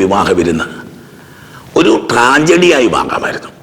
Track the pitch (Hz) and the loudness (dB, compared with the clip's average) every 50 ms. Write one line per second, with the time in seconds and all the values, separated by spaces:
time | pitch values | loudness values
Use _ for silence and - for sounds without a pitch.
0 | 98 95 101 98 90 87 92 87 82 87 82 80 - - - - - - - - | 0 0 0 0 0 0 0 0 0 0 -2 -4 -4 -8 -10 -16 -18 -20 -20 -20
1 | - - - - - - - - - - - - - - - - 170 - - 156 | -20 -20 -20 -20 -20 -20 -20 -20 -20 -20 -20 -20 -14 -6 0 0 2 2 2 0
2 | - - 117 120 120 127 139 147 156 165 170 175 180 175 160 139 123 101 78 69 | 0 -2 0 2 2 4 2 2 2 2 0 2 2 2 2 2 2 0 0 0
3 | 65 62 - - - - - - - - - - | -4 -4 -6 -6 -6 -6 -8 -10 -12 -16 -20 -20